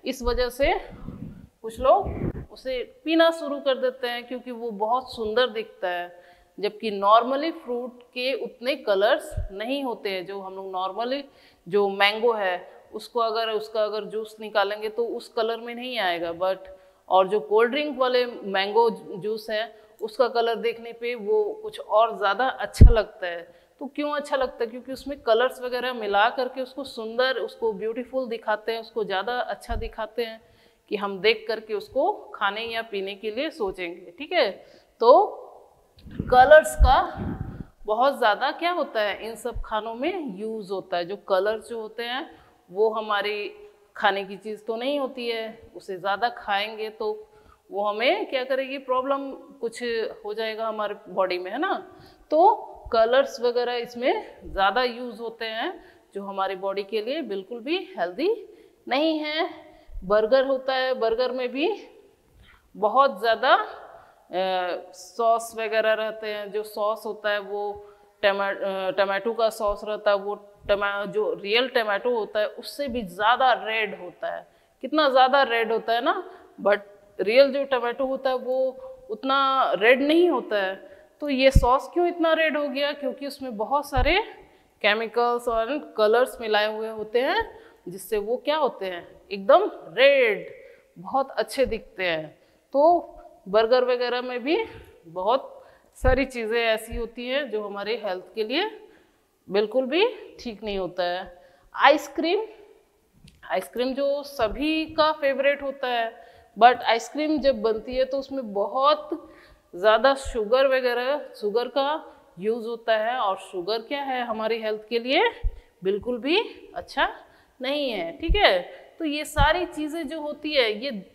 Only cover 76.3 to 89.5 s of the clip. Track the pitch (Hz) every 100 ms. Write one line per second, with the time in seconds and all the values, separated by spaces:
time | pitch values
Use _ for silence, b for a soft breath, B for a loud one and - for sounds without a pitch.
76.3 | B B - 196 208 - - _ - 190
77.3 | 240 277 269 277 247 240 240 262 262 269
78.3 | 254 233 262 262 - B B - 214 262
79.3 | 277 269 269 196 175 214 254 285 330 349
80.3 | 262 - 208 190 190 B B B _ 294
81.3 | 262 262 262 240 269 - 339 349 349 320
82.3 | 320 320 294 294 262 285 285 269 - 277
83.3 | - 262 208 208 285 285 269 262 370 440
84.3 | - b b b _ 208 208 226 233 240
85.3 | 240 240 226 226 285 - - 214 233 254
86.3 | - 220 208 214 214 220 220 214 240 277
87.3 | 415 453 B B B - 190 - 214 202
88.3 | 247 269 311 262 - 190 175 170 - _
89.3 | 202 196